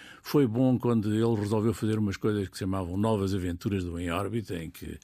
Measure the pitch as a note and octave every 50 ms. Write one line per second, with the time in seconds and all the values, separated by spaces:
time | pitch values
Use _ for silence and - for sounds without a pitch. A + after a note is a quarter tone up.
0 | - - - - - - - D3+ C#3 A#2 G#2+ A#2+ C3 B2+ B2+ A#2 - A#2+ A#2+ A#2
1 | G2+ G#2+ G#2+ G#2+ A2+ A#2 A#2 G#2 G#2 G2+ A2 A2 G#2 A2+ G#2+ - - G#2+ A2 A2
2 | G#2+ G2+ F#2 - - A2 G#2 G#2 G2 F#2 - - G#2+ F#2+ F#2+ F#2+ F#2 E2+ F2+ G2
3 | G#2 A2+ A2 G2+ G2 F#2+ F#2+ G2+ F2+ F2+ F2 F2 - A#2 G2+ G2 F2+ F2 E2+ E2+
4 | F2+ F2 E2+ F2 G2+ G2+ G#2+ A#2 G2+ - G2+ E2+ D#2+ D#2+ - - - - - -